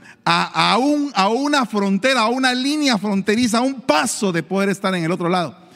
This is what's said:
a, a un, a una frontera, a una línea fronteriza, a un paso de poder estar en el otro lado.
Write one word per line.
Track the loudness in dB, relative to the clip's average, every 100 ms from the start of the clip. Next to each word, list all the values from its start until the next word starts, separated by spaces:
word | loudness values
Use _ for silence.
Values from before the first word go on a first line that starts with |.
| -20 -6
a, | 0 0 0 0 2
a | 2
un, | 2 0 0
a | 0 2
una | 2 0 0 0
frontera, | -2 0 0 2 2
a | 0
una | 0 0
línea | 0 -2 0 0 0
fronteriza, | 0 -2 0 0 2 0
a |
un | 0 -4
paso | 0 0 0 -2 -2
de | -2
poder | -2 -2 0
estar | 0 -2 -2
en |
el | -2
otro | -2 0
lado. | 0 -2 -8 -20